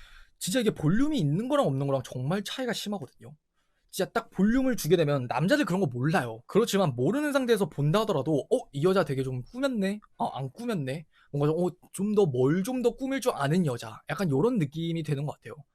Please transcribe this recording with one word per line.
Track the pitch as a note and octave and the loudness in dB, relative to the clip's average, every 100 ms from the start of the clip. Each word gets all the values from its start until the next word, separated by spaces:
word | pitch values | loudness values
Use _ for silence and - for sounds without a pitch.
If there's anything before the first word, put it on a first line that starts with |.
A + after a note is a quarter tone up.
| - - - _ | -20 -20 -20 _
진짜 | - B3 | -4 0
이게 | G#3+ | 0
볼륨이 | - D3+ G3+ D4 D4+ | 0 2 2 2 2
있는 | D3 D#3+ B3 | 2 0 0
거랑 | D4 G#3 | 2 2
없는 | C3+ C#3 | 0 0
거랑 | C3+ B2 | -2 -4
정말 | B2+ C3 F#3+ | -8 -4 -4
차이가 | G3 - B3+ | -4 -6 -4
심하거든요. | F#3+ G#3 G3+ C3 _ A2+ D3+ _ _ _ _ _ | -6 -6 -8 -10 _ -20 -20 _ _ _ _ _
진짜 | - F3+ | -6 -4
딱 | A#3 - | -4 -4
볼륨을 | - G3+ B3+ C4 B3 | 0 2 4 2 0
주게 | D3+ F3 | 2 2
되면, | D3 C#3+ B2 | 4 0 -2
남자들 | A#2 E3 D4 C4+ | 0 2 2 2
그런 | G#3+ | 0
거 | F3 | -2
몰라요. | A#2+ C3+ E3+ B2 A2+ - | 0 0 0 -2 -6 -2
그렇지만 | F#3+ A3+ G3 E3+ A#2+ | 0 2 2 2 2
모르는 | C3 B3+ D4+ C#4 | 0 0 0 0
상태에서 | B3 A3+ F3+ | 2 2 0
본다 | - D3 G3 | -2 0 2
하더라도 | A3 D#3+ C3+ D3+ - | 2 0 0 0 2
"어? | B3+ - | -2 -2
이 | C#3+ E3 | -2 2
여자 | F#3+ E3+ | 2 2
되게 | C3+ | -2
좀 | C3 C3 B2 | -4 -6 -8
꾸몄네? | A#3+ C#4 A#3+ F#3+ G#3 - - | -4 -2 0 -2 -4 -10 -6
어, | - | -6
안 | B2 C3+ | -6 -8
꾸몄네?" | - A#3+ G#3 C3 D3 D#3+ _ _ | -8 -6 -4 -4 -6 -10 _ _
뭔가 | C#3+ D3 | 0 2
좀, | D#3+ F3+ | 2 0
"어, | F3 - | -4 -12
좀 | - G3+ G#3 | -6 0 4
더, | F#3+ | 4
뭘 | B2 B2+ F3 G3 | 4 4 2 0
좀 | C4 | 0
더 | A#3+ - | 0 0
꾸밀 | C4 C4+ | -2 -2
줄 | A#3+ C3 | -2 0
아는 | C#3 F3 D#3+ | 2 2 2
여자." | A#2+ A2+ A2 - | -2 -6 -12 -8
약간 | D3+ F#3+ | -2 0
요런 | C3+ G#3+ B3+ | 2 2 2
느낌이 | D3 D#3+ E3 E3 | -2 -2 -4 -4
되는 | D#3 C#3 D3 | -4 -4 -4
것 | - | -8
같아요. | A#2 G#2+ - | -14 -18 -20